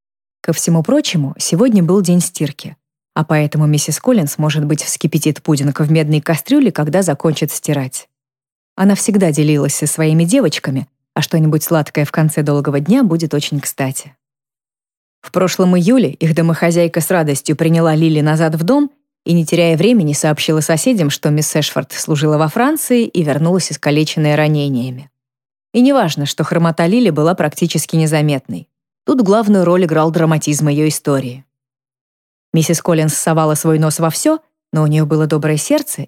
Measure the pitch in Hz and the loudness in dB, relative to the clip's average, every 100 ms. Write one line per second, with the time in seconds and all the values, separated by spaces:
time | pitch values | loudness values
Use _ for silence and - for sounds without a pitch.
0 | _ _ _ _ - 156 - 165 156 294 | _ _ _ _ -4 -2 0 0 2 0
1 | 294 165 139 - - 170 262 208 160 196 | 0 -2 -4 -6 -4 0 2 4 4 2
2 | 175 175 - - 151 - - - _ _ | 4 2 0 -6 -8 -8 -16 -18 _ _
3 | _ 156 156 156 147 156 151 147 - 151 | _ -6 -2 0 0 0 0 0 -2 -4
4 | 254 233 143 - 151 156 151 151 - - | 0 0 0 -2 -2 0 -2 -4 -4 -4
5 | 156 160 151 147 - 147 143 135 151 160 | -2 -2 -2 -4 -2 0 0 -2 0 2
6 | 151 151 - 156 - 294 233 - 151 180 | 2 -2 0 -4 0 2 2 0 -2 0
7 | 175 139 165 147 151 - - 143 131 - | 0 0 -2 -2 -4 -6 -4 -4 -4 -10
8 | - _ _ _ _ _ _ - 196 196 | -18 _ _ _ _ _ _ 0 2 2
9 | - 196 175 147 151 147 143 - 151 - | 0 2 2 2 2 2 0 -2 -4 0
10 | 156 160 170 269 175 - 151 135 - _ | 2 2 2 2 2 -2 -6 -6 -8 _
11 | _ - - 165 156 156 - 160 147 156 | _ -6 -2 0 2 0 0 -2 -2 -2
12 | 143 165 156 - 151 143 143 143 151 262 | -2 -2 -2 -2 0 0 0 -2 0 2
13 | 220 165 160 147 - 143 - - 135 - | 2 0 -2 -4 -4 -6 -6 -6 -6 -6
14 | 143 _ _ _ _ _ _ _ _ _ | -14 _ _ _ _ _ _ _ _ _
15 | _ _ - 180 185 - 185 180 175 262 | _ _ -6 -2 -2 2 2 4 4 2
16 | 165 - 160 160 165 160 170 170 170 165 | 2 0 0 2 0 2 2 2 2 0
17 | 151 185 156 139 - 147 165 165 165 156 | 0 0 0 -2 -2 0 2 2 2 2
18 | 160 151 151 156 165 160 170 285 285 _ | 2 2 2 2 0 0 0 0 0 _
19 | _ _ 156 170 156 170 170 156 202 240 | _ _ -2 0 2 0 2 2 4 4
20 | 151 147 156 151 - 156 151 151 262 220 | 2 0 0 0 0 0 0 0 2 0
21 | 143 - 156 151 147 156 147 151 151 - | 0 -2 0 0 0 -2 -2 -4 -8 -10
22 | - 147 151 151 156 226 262 311 - 247 | -4 -2 0 0 0 0 0 0 0 0
23 | 226 175 151 139 165 185 - 147 147 147 | 0 -2 -2 0 0 0 -2 -6 -2 0
24 | 156 165 151 147 151 151 143 127 127 127 | 0 0 0 2 2 0 0 -2 -4 -10
25 | 143 _ _ _ _ _ _ 226 262 269 | -16 _ _ _ _ _ _ 2 4 4
26 | 180 147 143 - 151 170 170 160 170 240 | 0 -2 -6 -4 -2 0 0 0 0 2
27 | 220 151 175 185 156 - 170 156 - 165 | 2 2 0 0 -2 -2 -2 -2 -2 0
28 | 156 156 151 135 - 90 - _ _ _ | 0 0 0 -2 -6 -14 -14 _ _ _
29 | - 262 190 214 214 202 170 185 170 156 | -2 0 2 2 4 2 4 2 2 2
30 | 160 170 160 156 151 147 151 147 156 - | 0 2 0 0 0 -2 0 0 0 -2
31 | - 139 131 127 - _ _ _ _ _ | -2 -2 -4 -12 -20 _ _ _ _ _
32 | _ _ _ _ - 160 156 165 - 160 | _ _ _ _ -4 -2 0 -2 0 0
33 | 156 147 - 160 156 151 160 156 156 151 | 0 -2 -2 0 0 0 0 0 0 0
34 | 165 - 311 311 _ _ - 156 151 156 | -2 0 -2 -2 _ _ -6 -2 0 2
35 | 151 156 156 156 156 151 - 302 302 - | 0 0 0 0 0 -2 0 -2 -2 -10